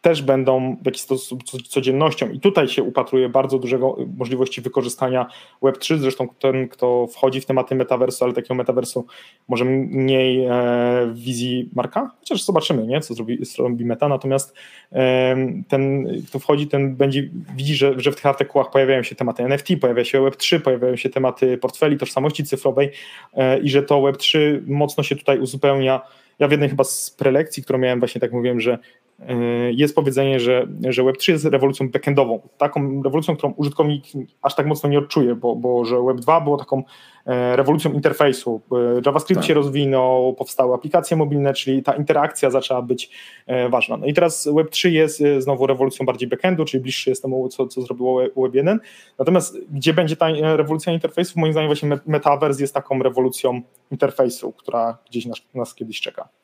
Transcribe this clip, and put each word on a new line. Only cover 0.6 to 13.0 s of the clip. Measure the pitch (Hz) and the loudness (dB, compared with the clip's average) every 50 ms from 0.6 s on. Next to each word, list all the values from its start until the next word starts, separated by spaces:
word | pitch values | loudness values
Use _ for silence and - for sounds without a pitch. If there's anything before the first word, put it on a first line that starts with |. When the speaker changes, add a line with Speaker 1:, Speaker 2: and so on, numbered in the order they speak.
| 131 131 127 - | 0 -2 -6 -4
Speaker 1:
w | - | -4
jakiś | 131 127 - | -4 -4 -4
sposób | - - 131 127 - - 123 131 127 | -6 -4 -4 -4 -4 -8 -12 -12 -12
co-, | - - 127 - - | -12 -12 -14 -14 -4
codziennością | - 143 123 131 131 139 156 160 143 - 135 110 | -4 -2 0 0 2 2 2 0 0 -2 -4 -6
i | - 139 | -6 0
tutaj | - 202 196 170 147 - | 0 2 4 4 0 2
się | - - | 0 -2
upatruje | 117 127 123 - 123 - - 131 127 123 | -2 0 0 -2 -2 0 0 0 0 2
bardzo | 120 135 131 131 131 131 | 2 0 0 2 -2 -2
dużego, | 123 120 127 127 127 131 - 135 | -2 -2 -2 0 0 -2 -2 -2
e, | 127 - - 127 | -8 -8 -6 -8
możliwości | 127 117 131 123 131 127 - - | -6 -4 0 -2 -2 -2 -2 -10
wykorzystania | 117 127 - 139 127 120 117 - 131 127 127 127 131 127 - - - - _ _ | -10 -4 -4 -2 -2 -2 -4 -4 -2 -2 0 -2 -2 -4 -8 -20 -20 -20 _ _
Web | - 135 135 135 | 0 0 0 0
trzy. | - - 160 156 | -2 -2 -2 0
Zresztą | 139 131 131 - 131 120 _ _ | 0 -2 -2 -2 -6 -8 _ _
ten, | - 135 131 131 131 120 | 0 0 0 0 -4 -6
kto | - _ - 123 123 123 120 | -4 _ -2 0 2 0 0
wchodzi | 120 - - - 135 131 135 | -2 -2 0 0 0 0 -2
w | 131 | -4
tematy | - 135 127 123 - 135 | -2 -2 -2 0 0 -2
metaversu, | 131 127 - 131 120 127 127 123 - 127 | -2 0 0 0 0 0 -2 0 -2 -2
ale | 123 120 | -2 -2
takiego | 127 117 - 127 | -4 -4 -4 -4
metaversu | 127 123 - 123 123 123 120 - 127 123 _ - - - - _ _ _ - | -4 -2 0 -2 -2 -2 -4 -6 -8 -8 _ -18 -20 -20 -20 _ _ _ -6
może | 127 117 127 | -2 0 0
m-, | 127 131 135 135 - | 2 2 0 0 -2
mniej, | 131 135 131 131 135 131 131 131 127 131 127 | -2 0 0 2 2 2 2 2 2 2 0
e, | 123 120 123 123 120 120 120 120 123 123 123 120 | 2 2 0 2 2 2 2 2 2 2 2 0
w | 117 113 117 | -2 -4 -6
wizji | 120 127 127 117 120 123 123 123 120 - - | -8 -6 -4 -4 -4 -2 -2 -4 -6 -6 -4
Marka, | 123 120 123 - 208 277 240 - _ | -6 -6 -2 -2 -4 -4 -4 -10 _
chociaż | _ - 320 190 - | _ -6 -6 -4 -2
zobaczymy, | - 190 160 - - 170 123 110 | 0 0 0 2 2 -2 -2 0
nie, | 113 127 151 | -2 -2 -4